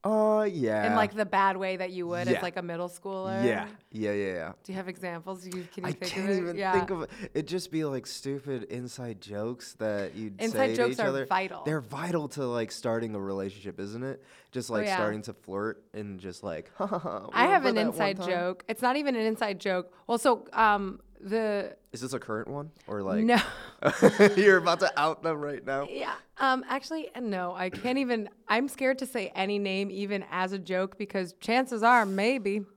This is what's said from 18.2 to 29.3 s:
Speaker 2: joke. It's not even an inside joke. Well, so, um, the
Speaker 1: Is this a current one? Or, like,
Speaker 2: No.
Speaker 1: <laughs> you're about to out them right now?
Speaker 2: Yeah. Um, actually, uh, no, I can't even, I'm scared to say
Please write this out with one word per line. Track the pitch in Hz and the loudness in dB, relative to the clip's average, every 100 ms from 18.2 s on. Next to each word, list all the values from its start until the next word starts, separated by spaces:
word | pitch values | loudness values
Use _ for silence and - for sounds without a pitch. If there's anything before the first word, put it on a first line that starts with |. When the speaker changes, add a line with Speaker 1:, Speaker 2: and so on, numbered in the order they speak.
| 185 | -2
Speaker 2:
joke. | 180 175 185 - | 0 0 -4 -8
It's | 226 | -2
not | 247 269 | 0 2
even | 285 240 | 0 0
an | 220 | 0
inside | 220 214 190 | 0 -2 -2
joke. | 202 185 180 - - | 0 -2 -2 -14 -2
Well, | 233 | 4
so, | 262 226 - | 4 4 2
um, | - 220 208 190 - - - | 4 6 6 2 -8 -16 -18
the | 196 220 220 208 - - _ | -4 0 0 0 -4 -10 _
Speaker 1:
Is | 117 | -8
this | 127 | -6
a | 131 | -6
current | - 110 - | -4 -4 -4
one? | 143 151 _ - | -8 -10 _ -8
Or, | 104 | -4
like, | 95 - 220 | 0 2 4
Speaker 2:
No. | 240 - - - - | 4 2 -6 -14 0
Speaker 1:
<laughs> | 147 - 240 - 202 202 | 0 8 6 10 8 10
you're | 202 180 | 8 8
about | 170 170 | 6 4
to | 190 - | 2 2
out | 151 156 | 0 2
them | 165 156 | -2 -2
right | 147 143 - | -4 -6 -4
now? | 135 143 | -2 -2
Speaker 2:
Yeah. | 277 - - - - | -6 -6 -8 -12 0
Um, | 269 262 254 | 2 2 0
actually, | 269 277 320 302 | -4 -4 -6 -6
uh, | - | -6
no, | 240 190 175 | -4 -2 -4
I | 180 185 | -4 -4
can't | 185 247 254 | -4 -2 0
even, | 262 233 208 _ - | 0 0 -2 _ 0
I'm | 220 269 | 2 2
scared | - 262 262 | 0 0 2
to | 262 | -2
say | 240 190 | -4 -4